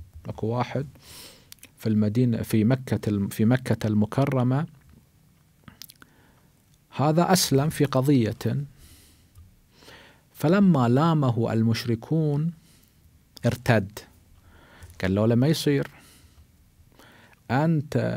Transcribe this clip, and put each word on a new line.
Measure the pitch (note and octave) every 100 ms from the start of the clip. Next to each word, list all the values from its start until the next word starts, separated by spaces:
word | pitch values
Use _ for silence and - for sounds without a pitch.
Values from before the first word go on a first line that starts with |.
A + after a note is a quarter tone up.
| - - -
أكو | - G#2+
واحد | A#2+ A#2 B2+ C#3+ - - - - - _ - - _
في | A2+
المدينة، | G#2+ G#2 A2 B2+ A2+
في | - A2+
مكة | G#2+ C3 - G#2 -
الم-، | G#2 G2
في | -
مكة | G#2+ B2+ - A2 A2
المكرمة، | G#2+ G#2 - C#3 C3+ B2 C3 E3 - _ - _ _ _ _ _ _ - - - - - _ _ _ _ _ _ _ _ -
هذا | C#3 D#3+ F3
أسلم | F3+ - C3+ D3+
في | -
قضية، | C#3 C3 C3 C#3+ G#2+ A2 A2+ B2+ C#3+ - - - - _ _ - - _ _ _ - - - _ _
فلما | - D3+ F#3+ G3 D3+ A#2+
لامه | B2 E3 D#3 C3+ A2+ A2+
المشركون | A2 A2+ A2+ A#2+ A2+ - D#3+ D#3 D3 D#3+ E3 _ - _ _ _ _ _ - A#2+
ارتد. | - - A2+ G2 - - _ _ - - - - - - -
قال | F#2
له: | G2 A2
"لما | A#2+ C3+
يصير | D#3+ - C#3+ C#3 - - - - _ - _ _ _ _ _ - - - _ _
أنت | B2 D#3+ D#3+ C#3 - A#2